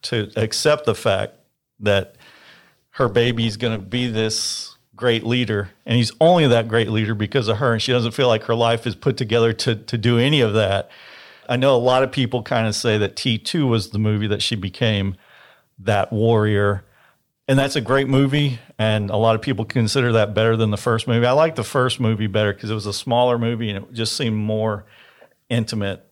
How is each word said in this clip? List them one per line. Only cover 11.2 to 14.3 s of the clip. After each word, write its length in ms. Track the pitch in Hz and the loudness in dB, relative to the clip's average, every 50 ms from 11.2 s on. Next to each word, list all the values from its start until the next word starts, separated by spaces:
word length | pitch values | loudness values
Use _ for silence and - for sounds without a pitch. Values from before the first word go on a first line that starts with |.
| - - - - _ | -20 -20 -20 -20 _
I 80 | - 123 | -4 -2
know 200 | 127 131 139 135 | 0 2 4 2
a 20 | 120 | 4
lot 240 | 120 127 127 131 135 | 4 2 2 2 2
of 80 | 131 | 0
people 320 | - 135 127 113 - 123 107 | 0 -2 -2 -2 -2 -4 -4
kinda 300 | - 127 113 113 110 104 | -2 -2 0 0 0 -2
say 240 | - - 120 107 104 | -2 0 0 2 2
that 160 | 104 98 - | 0 -2 -4
T 220 | - - 131 113 107 | -4 -2 -2 -2 -2
two 260 | - - - 170 147 | -4 -4 -2 0 0
was 240 | 127 117 110 101 - | 2 2 0 -2 -2
the 80 | - 104 | -4 -2
movie 280 | 107 107 107 104 107 | 0 0 0 0 0
that 140 | 104 | -2